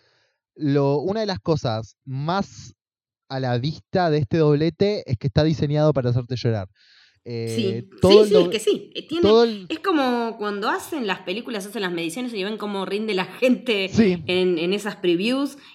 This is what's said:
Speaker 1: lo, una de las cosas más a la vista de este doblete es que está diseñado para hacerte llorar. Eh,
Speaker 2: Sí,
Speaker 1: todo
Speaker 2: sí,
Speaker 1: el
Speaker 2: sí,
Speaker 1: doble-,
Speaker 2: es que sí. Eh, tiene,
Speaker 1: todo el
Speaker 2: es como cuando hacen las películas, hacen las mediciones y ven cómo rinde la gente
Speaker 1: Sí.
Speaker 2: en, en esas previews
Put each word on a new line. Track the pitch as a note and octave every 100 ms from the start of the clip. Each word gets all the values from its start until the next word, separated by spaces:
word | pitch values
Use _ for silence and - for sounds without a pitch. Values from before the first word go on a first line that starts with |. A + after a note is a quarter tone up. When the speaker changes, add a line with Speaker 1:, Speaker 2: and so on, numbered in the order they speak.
| _ _ _ _ _
Speaker 1:
lo, | - D3 C#3+ C#3 C#3+
una | F3 A3
de | G#3
las | F3+
cosas | - D3+ B2 A2 A2 _
más | C3+ C3 D3+ G3 - - - - _ _ _ _ -
a | C3+
la | B2+ B2
vista | D3 - - F#3+ F3
de | D3+
este | - E3
doblete | D3+ D3 E3 - G3+ G#3 -
es | -
que | C#3
está | D3+
diseñado | D#3+ D#3 D3 D3+ D3+
para | C#3 A#2+
hacerte | B2 A#2 B2
llorar. | A#2+ G#2+ F#2+ _ _ _ _ _
Eh, | A#2+ A#2 A2+
Speaker 2:
Sí, | A3+ G3 F#3+ - -
Speaker 1:
todo | F3+
Speaker 2:
sí, | G#3
Speaker 1:
el | G#3+
Speaker 2:
sí, |
Speaker 1:
doble-, | F3+ F3 G#3+
Speaker 2:
es |
que | -
sí. | - -
Eh, | - -
tiene, | E4
Speaker 1:
todo | G#3 A3+
el | A#3 G#3 F3+
Speaker 2:
es | D#4+
como | G4 D#4 B3+ A#3+ A3+ A3
cuando | G#3 G3+ A#3
hacen | F#4 - D#4 G#3
las | F#3
películas, | - G#3 B3 G#3+ G3+
hacen | G#3+
las | F#3
mediciones | E3+ E3 E3+ B3
y | A3
ven | G3 A3
cómo | G#3 G3 F#3
rinde | G3+ A3
la | F#3+ F3+
gente | - C4 G3 - G3+ F#3+
Speaker 1:
Sí. | G#3+ G#3 F3 D#3
Speaker 2:
en, | F3+ F#3 E3
en | F3
esas | G3+ G#3 -
previews | F3+ E3+ A3 C4 C#4+ - -